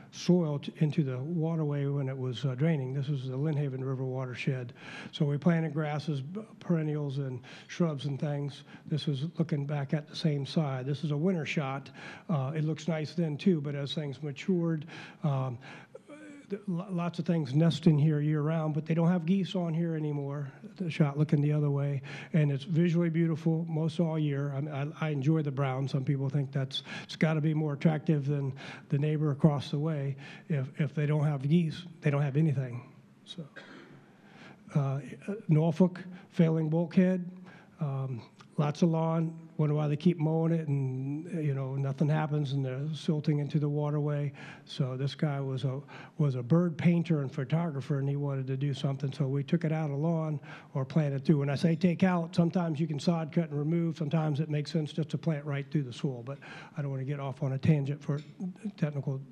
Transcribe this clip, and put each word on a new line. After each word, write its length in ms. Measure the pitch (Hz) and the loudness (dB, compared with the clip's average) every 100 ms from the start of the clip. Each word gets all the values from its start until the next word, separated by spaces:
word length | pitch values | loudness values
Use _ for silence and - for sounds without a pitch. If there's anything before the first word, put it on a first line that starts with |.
| - | -18
soil 480 | - - 180 156 143 | -4 4 6 4 -2
t-, 120 | - - | -4 0
into 260 | 156 139 | 2 2
the 140 | 135 127 | 0 0
waterway 680 | 143 175 160 165 151 143 139 | -4 -2 0 0 0 0 0
when 220 | 143 131 | -2 -2
it 80 | 135 | -4
was, 280 | 127 120 143 | -4 -2 -2
uh, 80 | |
draining. 400 | 123 160 151 127 | 0 2 2 0
This 140 | 139 143 | -4 -2
was 200 | 143 127 | -2 -2
the 80 | 127 | -2
Lynn 220 | 156 143 | 0 0
Haven 260 | 147 131 | -2 -2
River 200 | 131 131 | -4 -4
watershed. 680 | 131 131 127 123 - 131 123 - - - - | -4 -4 -6 -4 -2 -2 -4 -12 -16 -14 -10
So 140 | - 147 | -2 0
we 120 | 143 | 2
planted 360 | 175 165 160 | 4 4 2
grasses, 480 | 165 151 151 - 143 | -2 -2 -4 -2 -4
b-, 200 | 135 196 220 - | -4 -8 -12 -10
perennials, 580 | - 165 156 151 143 135 | 0 0 0 -2 -2 -4
and 240 | 135 127 - - - | -4 -6 -12 -18 -10
shrubs 380 | - 170 143 139 | -2 0 0 -4
and 140 | 135 | -2
things. 460 | 156 143 143 - - - - | -2 -2 -4 -8 -16 -16 -4
This 220 | 147 - | -4 -2
is 180 | 135 160 - | -2 -2 -2
looking 260 | 165 147 139 | -2 -2 -2
back 300 | 147 139 156 | -4 -2 -4
at 120 | - | -4
the 80 | - | -2
same 300 | 160 143 135 | 0 0 0
side. 400 | - 147 131 127 | 0 0 0 -2
This 180 | 143 | -2
is 60 | 160 | -2
a 80 | 147 | 0
winter 280 | 180 175 139 | 0 0 -2
shot. 440 | - 135 135 135 - - - - | -2 -2 -4 -8 -16 -16 -12 -2
Uh, 220 | 151 131 160 | 0 0 0
it 100 | 151 | -2
looks 220 | 156 - | -2 -2
nice 260 | 156 151 | -2 -2
then, 220 | - 165 143 | -2 -2 2
too, 260 | 202 165 | 2 2
but 120 | 143 | 2
as 220 | 143 139 - | -4 -4 -4
things 260 | 147 131 | -6 -6
matured, 640 | 151 135 - 180 170 160 143 - - - | -8 -6 0 2 2 0 -4 -12 -16 -4
um, 340 | 151 135 131 120 - - - - - 294 - - - | 0 0 -2 -6 -12 -18 -20 -20 -20 -20 -18 -18 -10
the, 120 | 202 202 | -8 -4
lo-, 200 | 170 190 | -4 -4
lots 300 | 175 170 170 | -4 -4 -4
of 60 | 175 | 0
things 280 | 170 135 | 0 2
nest 340 | 139 165 160 175 | 4 4 6 6
in 100 | 147 | 8
here 240 | 160 147 | 6 4
year 200 | 151 151 | 2 2
round, 320 | 147 160 156 | 0 0 0
but 120 | 143 156 | -2 0
they 80 | |
don't 160 | 165 170 | 2 4
have 160 | 180 156 | 2 2
geese 280 | 196 175 | 0 0
on 200 | 185 170 | -2 -2
here 220 | 160 170 160 | 0 0 -2
anymore. 540 | 151 147 139 147 139 - - - | -2 -2 -4 -6 -8 -10 -14 -8
The 120 | 175 | -4
shot 280 | - 147 139 | 2 2 2
looking 240 | 147 151 | 2 4
the 100 | 147 | 4
other 180 | 151 147 | 2 2
way, 320 | 139 143 139 - - - | 2 0 -2 -6 -12 -2
and 200 | 160 147 | 2 4
it's 120 | 139 | 2
visually 460 | - 160 175 165 170 | 0 4 4 4 2
beautiful 560 | 160 165 156 170 160 165 | 2 2 2 2 2 0
most 320 | 156 160 - | 0 0 0
all 180 | 165 160 | 0 2
year. 360 | 151 139 143 135 | 0 0 -2 -2
I 60 | |
mean, 320 | 151 139 147 - | -4 -4 -6 -4
I, 60 | 156 | -2
I 20 | |
enjoy 320 | 143 135 160 | 0 2 2
the 100 | 147 | 2
brown. 360 | 135 139 131 135 | 0 0 0 0
Some 180 | 143 135 | -2 0
people 240 | 139 135 | 0 0
think 240 | 147 135 | 0 -2
that's, 300 | 139 135 139 - - | -2 -2 -4 -6 -10
it's 140 | - - | -10 0
gotta 240 | 160 160 | 2 2
be 120 | 156 | 2
more 200 | 156 156 | 0 0
attractive 520 | 139 170 156 147 151 139 | 2 2 2 2 0 2
than 280 | 143 139 135 - - - | -2 -2 -6 -10 -14 -4
the 100 | 143 | 0
neighbor 340 | 151 151 151 | 2 2 0
across 400 | 139 160 143 - | 4 4 4 -2
the 80 | 143 | -2
way. 360 | 156 151 139 135 - - - | -2 -2 -4 -6 -10 -14 -4
If, 200 | 147 135 - | -2 -2 -2
if 140 | 147 | -2
they 120 | - 147 | 0 0
don't 200 | 151 147 | 2 2
have 160 | 143 | 0
geese, 420 | 139 170 160 139 - - | 4 4 4 -2 -10 -4
they 100 | 151 | 0
don't 100 | 143 | 2
have 160 | 143 139 | 2 2
anything. 560 | 160 135 127 120 - - - - - | 2 2 -2 -6 -12 -20 -20 -20 -18
So, 200 | - 143 - - - - - - - - - - - - | -14 -14 -16 -18 -20 -20 -20 -20 -20 -20 -20 -20 -20 -4
uh, 280 | 156 139 135 - - - 208 - | 0 0 -2 -6 -12 -8 -6 2
Norfolk, 520 | 151 165 160 180 180 - - - | 4 4 4 4 2 -14 -16 -4
failing 400 | - 165 160 156 | 4 4 4 2
bulkhead, 600 | 160 170 190 185 185 175 - - - - - | 2 2 4 4 4 -4 -12 -18 -20 -18 -6
um, 400 | 147 135 135 120 - - - - | -4 -2 -4 -6 -10 -20 -10 -2
lots 260 | 147 151 | 0 2
of 60 | 170 | 2
lawn. 480 | 160 165 165 165 165 - - | 4 2 2 0 -4 -8 0
Wonder 160 | 151 | 2
why 140 | 147 151 | 2 0
they 100 | 147 | 2
keep 220 | 180 175 | 4 4
mowing 320 | 156 160 165 | 2 2 2
it 160 | 165 151 | 0 0
and, 760 | 139 131 131 135 147 175 170 | 0 0 -2 -4 -6 -6 -2
you 120 | 147 135 | -2 -2
know, 200 | 135 139 | -4 -2
nothing 320 | 139 135 147 | -2 0 2
happens 440 | 156 156 151 139 | 2 0 0 0
and 120 | 139 | -2
they're 240 | 131 131 151 | -2 -4 -6
silting 460 | 151 - 151 151 147 | -6 -2 0 2 0
into 180 | 143 156 | 2 0
the 100 | 147 | 0
waterway. 640 | 147 147 151 147 147 143 - - - - | 0 0 0 0 0 -2 -6 -14 -16 -10
So 300 | - 131 127 | -4 -2 -2
this 200 | 139 - | -4 0
guy 240 | 156 139 | -2 0
was 240 | 135 131 | -4 -2
a, 180 | 135 131 - - - - | -2 -4 -8 -16 -10 0
was 160 | 147 127 | 0 2
a 80 | |
bird 340 | 120 165 180 160 | 4 4 4 4
painter 440 | 175 170 165 156 | 4 4 4 0
and 100 | 135 | 0
photographer, 640 | - 127 160 170 139 - 143 | -4 -2 0 0 -2 -2 0
and 100 | 139 | 0
he 80 | 143 | 0
wanted 280 | 143 135 131 | -2 -2 -2
to 100 | 131 | -2
do 160 | 143 127 | -2 0
something. 360 | 139 135 139 | -2 0 -2
So 140 | - 135 | -2 0
we 180 | 139 | 0
took 220 | 139 170 156 | 0 0 0
it 60 | |
out 180 | 156 151 | 0 -2
of 80 | 139 | 0
lawn 420 | 160 165 156 143 - - - 143 | 0 0 0 -4 -8 -18 -8 -6
or 100 | 135 | 0
planted 400 | 165 147 139 135 | 2 2 2 4
through. 140 | 151 | 4
When 100 | 139 | 4
I 60 | 139 | 2
say 200 | 170 165 | 2 4
take 280 | 185 165 | 4 4
out, 320 | 185 180 170 - | 4 2 0 2
sometimes 440 | 170 185 170 147 | 2 2 0 0
you 60 | 160 | 0
can 140 | 143 | 0
sod 320 | - 165 160 | 0 0 0
cut 180 | 170 160 | 0 0
and 80 | 147 | 0
remove. 400 | 147 170 165 151 | 0 2 2 0
Sometimes 440 | 147 160 156 143 | 0 2 2 0
it 80 | 156 | 0
makes 220 | 151 143 | -2 0
sense 220 | 165 147 | -2 -2
just 160 | - 151 | -2 -4
to 80 | 139 | -2
plant 260 | 165 147 | -2 -2
right 220 | 147 139 139 | -2 -4 -2
through 120 | 156 | -2
the 100 | 127 | -2
soil, 280 | 117 151 123 | -4 -4 -4
but 140 | 117 139 - - - - | -10 -12 -12 -16 -14 -8
I 60 | |
don't 80 | 143 | -4
wanna 120 | 135 | -4
get 160 | 131 143 | -4 -4
off 220 | 139 135 | -6 -4
on 120 | 139 | -2
a 40 | 131 | 0
tangent 420 | - 151 135 143 | 4 4 2 -4
for 200 | - 143 - - 185 - 208 - | -4 -4 -6 -10 -10 -8 -10 -4
technical 420 | 151 143 139 135 139 | -4 -4 -4 -6 -6